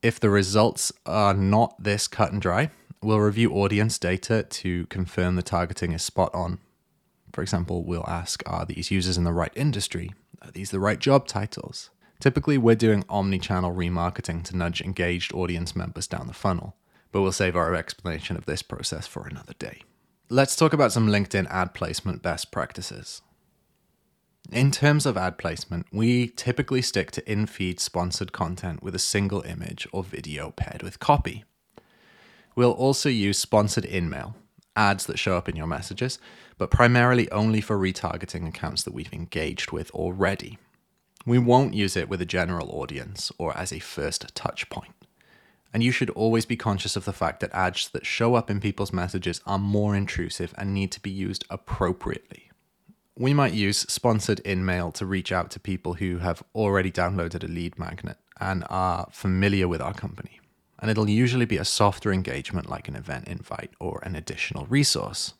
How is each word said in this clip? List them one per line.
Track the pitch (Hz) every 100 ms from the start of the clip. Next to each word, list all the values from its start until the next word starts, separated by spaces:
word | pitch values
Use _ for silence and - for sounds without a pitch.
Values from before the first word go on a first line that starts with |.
If | 117 113
the | 110
results | 101 92 104 110 - - - -
are | 98 101
not | 98 95 104 - -
this | 98 104 -
cut | - 107
and | 101
dry, | 92 90 151 - _ -
we'll | 107 107
review | 104 101 117
audience | - 98 101 110 -
data | 87 92 - 110
to | - - 92 87 85
confirm | 95 90 - 90 90
the |
targeting | 87 87 87 - 87
is | 82
spot | - - 92
on. | 90 87 90 _ _ _ _ _ _ _
For | -
example, | 92 87 87 87
we'll | 85 87 -
ask, | 85 85 - -
"Are | 85 85
these | - 87
users | 95 90 87
in |
the | 85
right | 85 82
industry? | - 143 104 98 87 87 - _ -
Are | -
these | - 95
the | 98
right | 101 107
job | - 139 -
titles?" | 101 104 - - - - _ _ _
Typically, | 139 131 139 139
we're | 117
doing | 110 113 104 95
omni-channel | 101 98 95 92 92 92
remarketing | 90 87 87 87 - - 85
to | 82
nudge | 92 85 85
engaged | - 92 87 87 -
audience | - 90 87 85
members | 90 87 - -
down | - 60
the |
funnel, | - 101 90 - - _ _ _
but | 101
we'll | 95
save | 95 95 87
our | 82
explanation | 85 85 - 92 80 - 82
of |
this | 78 76
process | - - - 78 -
for | - -
another | - - -
day. | - - - _ _ _ _
Let's | 123 135
talk | - 156
about | 151 127
some | 117 110
LinkedIn | 104 98 98 90
ad | 92 90
placement | - 82 80 95 -
best | 90 73 -
practices. | - 69 - 92 52 - - _ _ _ _ _ _ _ _ _ _ _ _ -
In | 139 135
terms | 139 147 147 143
of | 95
ad | 92 -
placement, | 85 82 - 85 -
we | 101 113 123 120
typically | - - 123 131 131
stick | 127 101 90
to | - -
in-feed | 104 107 - 92 90
sponsored | - 90 90 87 95
content | - 82 90 92 80
with | 95
a | 90
single | - 101 98 98
image | - 85 85 - -
or | 95
video | 92 - - 73 73
paired | - - -
with | 92 -
copy. | - 147 - - - _ _ - _ _ _ _ - _ _ -
We'll | 123
also | - 131 135 147
use | 120 101 98
sponsored | - 110 101 101
in-mail, | 95 92 85 71 - - _ _ _
ads | - 104 98 -
that | -
show | - 90
up | -
in |
your | 82 80
messages, | 78 - 95 127 - - - - _
but | -
primarily | - 120 123 123 127 -
only | 101 110 110
for | 104 101
retargeting | 95 92 87 82 87 - 85
accounts | - - -
that | -
we've | - -
engaged | - 85 - 78 - -
with | 78 78
already. | - 90 92 92 98 - 110 _ _ _ _ _ _
We | - 123
won't | 120 123 135
use | - 98 98
it | 82
with | 92
a | 85
general | 90 87 87 71
audience | - 64 71 65 101 - -
or | 82 -
as | 92
a | -
first | - - 73 - -
touch | - - - -
point. | - - _ _ _ _ _ _ _ _
And | 110
you | 117
should | 123 127
always | - 113 113
be | 110 117
conscious | 113 98 - -
of |
the | 92
fact | - 82 -
that | -
ads | - 92 95 -
that | -
show | - - 117
up | 120 -
in | 101
people's | 104 95 101
messages | 92 90 92 90 85 -
are | 98
more | 101 104 104
intrusive | 101 98 - 85 - 87 -
and | 98
need | 98 98
to | -
be | 101
used | 95 95 95 -
appropriately. | 95 - - 90 90 - - _ - _ _ _ _ _ - _ -
We | 127
might | 143 139
use | 98 101 101
sponsored | - - 127 110 104 104
in-mail | 98 92 92 90 85
to | -
reach | 95 95 90
out | 92 82
to | -
people | - 90 -
who | 87 92 87
have | 87 82 -
already | 107 104 98 92
downloaded | 87 90 92 82 85
a | 80
lead | 85 85 -
magnet | 85 85 - - _ -
and | 92 92 -
are | 95 92 87 -
familiar | - 101 92 101 101 90
with | 82
our | 65
company. | 98 - - - - _ _ _ -
And | 110
it'll | 110 104
usually | 107 123 123
be | 117 90
a |
softer | 92 - 104 98 107
engagement | 95 92 65 - 90 -
like | - -
an | 69
event | - - -
invite | 87 - - - _
or | 87 -
an | - 82
additional | - - - - 71
resource. | 135 139 - - - - -